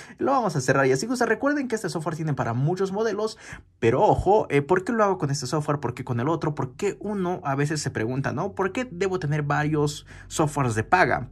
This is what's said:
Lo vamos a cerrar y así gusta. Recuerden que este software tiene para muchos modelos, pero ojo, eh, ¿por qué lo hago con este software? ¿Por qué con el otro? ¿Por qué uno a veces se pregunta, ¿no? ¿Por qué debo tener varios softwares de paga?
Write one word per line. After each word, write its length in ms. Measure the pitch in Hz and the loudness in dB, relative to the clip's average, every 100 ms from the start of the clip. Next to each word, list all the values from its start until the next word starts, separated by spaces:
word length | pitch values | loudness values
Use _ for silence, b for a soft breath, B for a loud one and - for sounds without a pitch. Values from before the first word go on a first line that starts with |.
| B - | B -4
Lo 120 | - | 0
vamos 240 | 269 127 147 | 0 0 0
a 60 | |
cerrar 260 | - 139 135 | 2 4 4
y 60 | |
así 120 | 131 226 | 2 0
gusta. 200 | 247 233 | 0 2
Recuerden 420 | 220 277 294 254 | 2 2 0 -2
que 80 | 220 | -4
este 140 | 180 | -4
software 260 | 170 165 160 | -4 -4 -2
tiene 180 | 156 | -2
para 200 | 143 117 | -2 -2
muchos 400 | 117 147 185 190 | 0 0 0 0
modelos, 440 | 196 226 202 214 - B B - _ | 0 -2 0 -4 -6 B B -20 _
pero 240 | 113 131 | 2 4
ojo, 460 | 202 - 180 208 - | 4 4 4 4 4
eh, 120 | 143 | 0
¿por 240 | 143 170 - | 2 2 2
qué 80 | |
lo 100 | 226 | 2
hago 140 | 202 185 | 2 2
con 120 | 147 | -2
este 160 | 143 127 | -2 -2
software? 360 | 160 151 147 | -2 0 -2
¿Por 120 | 120 | -2
qué 120 | 120 127 | -6 -4
con 160 | 117 | -2
el 80 | 135 | 0
otro? 260 | 160 156 147 | 0 -2 -4
¿Por 220 | 131 - | -6 -4
qué 180 | 202 - | -4 -4
uno 400 | 202 208 180 170 | -6 -2 -2 -2
a 120 | 143 139 | -2 -2
veces 260 | 147 151 | 0 -2
se 100 | - | -4
pregunta, 400 | 110 110 131 131 | -4 -2 -2 -4
¿no? 240 | 117 202 202 | -4 -4 -2
¿Por 160 | 190 | -2
qué 160 | 220 254 | -2 -6
debo 300 | 175 190 185 | -4 -2 -2
tener 240 | 151 151 | 0 -2
varios 640 | 147 147 151 151 147 147 B B B | 0 0 2 2 0 -2 B B B
softwares 460 | - 147 143 127 110 | 0 0 2 0 0
de 100 | - | 2
paga? 420 | 185 151 - - | 4 4 2 0